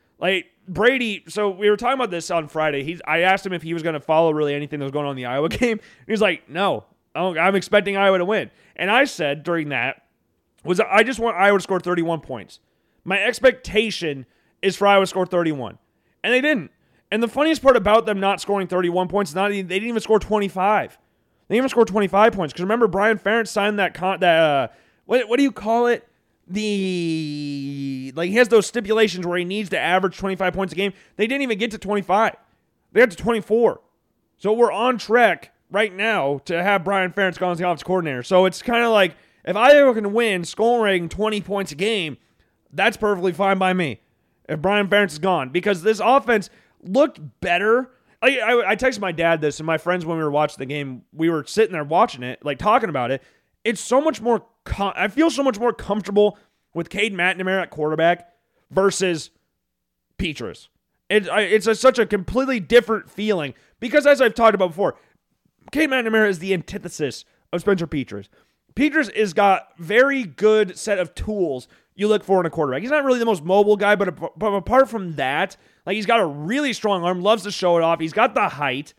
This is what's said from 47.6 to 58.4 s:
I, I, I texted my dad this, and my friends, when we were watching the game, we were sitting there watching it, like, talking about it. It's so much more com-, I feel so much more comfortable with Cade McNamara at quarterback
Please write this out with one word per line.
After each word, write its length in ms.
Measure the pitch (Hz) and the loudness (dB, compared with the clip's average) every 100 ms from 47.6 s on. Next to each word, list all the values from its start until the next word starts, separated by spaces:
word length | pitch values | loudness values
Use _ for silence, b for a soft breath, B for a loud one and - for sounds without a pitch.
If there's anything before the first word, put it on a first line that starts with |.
| 208 240 254 b b b | 2 2 0 b b b
I, 160 | 254 269 | 0 2
I, 320 | 220 247 190 | 2 2 2
I 60 | 208 | 0
texted 240 | 254 214 | 0 -2
my 120 | 196 | -4
dad 280 | 160 165 165 | 0 2 2
this, 200 | 151 - | 0 -4
and 60 | 156 | -4
my 120 | 160 | -2
friends, 280 | 175 180 165 | -2 -2 -2
when 100 | 165 | -4
we 80 | |
were 60 | 156 | -2
watching 260 | 143 151 - | 0 -2 -4
the 80 | 131 | -10
game, 360 | 147 139 127 - | -8 -8 -12 -16
we 160 | - 165 | -2 -2
were 160 | 165 | -2
sitting 280 | - - 214 | -2 0 0
there 120 | 180 | 0
watching 380 | 147 165 233 131 | -2 2 2 0
it, 200 | 123 127 | -12 -8
like, 140 | 147 135 | -8 -4
talking 300 | 180 240 220 | 0 0 0
about 220 | 143 120 | -2 -2
it. 120 | 135 b b b b | -4 b b b b
It's 180 | 233 226 | -4 -4
so 200 | - 254 | 0 0
much 220 | 320 254 | 2 -2
more 240 | 226 226 - _ | 0 -2 -2 _
com-, 300 | - - 202 - | -12 -6 -4 -2
I 120 | 202 | -2
feel 220 | 269 330 | 2 2
so 120 | 240 | 2
much 160 | 277 202 | -2 0
more 140 | 240 | -2
comfortable 640 | 226 - 208 208 202 208 b b b _ | -4 -4 -4 0 2 2 b b b _
with 160 | 165 165 | -10 -8
Cade 240 | 190 214 | -4 -4
McNamara 500 | 190 180 180 185 190 | 0 -2 0 -2 -2
at 80 | 165 | -4
quarterback 640 | - 151 156 165 175 - _ | -4 -4 2 2 2 -4 _